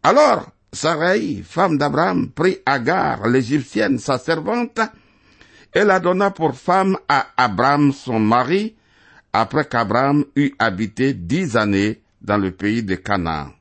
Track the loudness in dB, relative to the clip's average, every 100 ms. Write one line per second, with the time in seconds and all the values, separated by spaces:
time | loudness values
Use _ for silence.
0 | 4 4 4 2 -4 _ _ -6 -4 0
1 | 0 0 -2 -6 -8 -2 0 0 0 0
2 | 0 0 -4 0 0 0 -2 -2 0 0
3 | -2 -2 2 2 2 -2 -2 -2 0 0
4 | -2 -4 -2 -4 -2 -4 -4 -4 -4 -6
5 | _ _ _ _ -20 _ _ 0 2 2
6 | 2 0 0 0 -4 -2 0 0 2 -2
7 | 0 0 0 0 0 2 2 4 2 0
8 | -4 0 2 2 2 -2 -2 _ _ _
9 | _ -20 _ -2 0 -2 -2 -2 0 0
10 | 2 2 0 0 -2 0 -2 -2 -6 -2
11 | -2 -2 -4 -2 0 0 0 0 0 -4
12 | _ _ -4 -2 -2 -4 -4 -2 -4 -6
13 | -4 -4 -2 -6 -8 -18